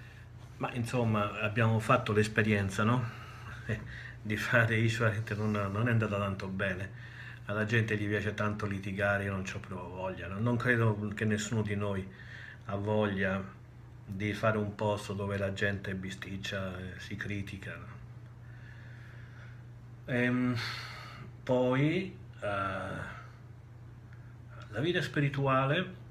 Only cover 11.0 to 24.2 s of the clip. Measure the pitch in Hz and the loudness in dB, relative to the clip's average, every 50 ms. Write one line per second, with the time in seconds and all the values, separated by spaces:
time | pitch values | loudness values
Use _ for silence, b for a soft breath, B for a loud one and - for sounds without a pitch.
11 | 107 104 101 - 113 107 107 104 - - 120 110 104 104 101 101 104 101 98 95 | 0 -4 0 2 2 2 2 2 0 0 0 2 2 2 0 0 0 0 0 -2
12 | 95 - B B B B B B B B B B B 104 101 101 101 107 107 107 | -4 -6 B B B B B B B B B B B -4 -4 -2 0 2 4 4
13 | 107 104 98 95 98 95 95 98 95 - - - - - - - - - - - | 4 4 4 2 2 2 2 0 -2 -6 -10 -16 -18 -18 -18 -18 -18 -18 -16 -16
14 | - - 98 95 104 107 98 - - 110 104 107 104 101 98 - 110 104 104 98 | -10 -8 -4 -2 0 -2 0 2 2 2 4 4 0 -2 -2 0 2 2 2 0
15 | - - 98 101 101 98 101 98 98 98 98 - 104 101 101 92 - 104 92 95 | -2 -4 -4 -2 -2 0 0 0 0 0 0 0 0 0 0 0 -2 -4 -4 -4
16 | 92 92 - - - 95 98 95 - - 101 98 95 92 90 90 92 90 90 - | -4 -6 -8 -8 -8 -8 -8 -6 -6 -4 -4 -4 -4 -4 -6 -6 -8 -8 -8 -10
17 | - - 95 - - 98 104 101 95 - 101 95 - 90 85 82 - - - - | -10 -8 -8 -6 -4 -4 -4 -4 -4 -6 -8 -10 -8 -10 -10 -10 -12 -12 -14 -14
18 | - - - - - - - - B B B B B B B B B B B B | -14 -14 -14 -16 -16 -16 -16 -16 B B B B B B B B B B B B
19 | B B B B B B B B B B B B B B B - - - - - | B B B B B B B B B B B B B B B -16 -16 -18 -16 -14
20 | - - 127 120 123 123 123 123 127 123 123 117 B B B B B B B B | -4 0 2 4 4 4 4 4 4 2 2 0 B B B B B B B B
21 | B B B B B B - - - - 127 127 127 127 127 131 147 156 170 190 | B B B B B B -14 -10 0 2 4 4 6 6 6 6 4 4 4 2
22 | 190 185 - - - - - - 104 104 101 98 95 95 95 95 95 95 95 95 | -2 -4 -8 -12 -14 -16 -12 -6 -4 -2 0 0 0 0 -2 -2 -4 -4 -6 -6
23 | 92 B B B B B B B B B B - - - - - - - - - | -6 B B B B B B B B B B -16 -16 -18 -18 -16 -16 -16 -16 -16
24 | - - - - | -16 -16 -16 -16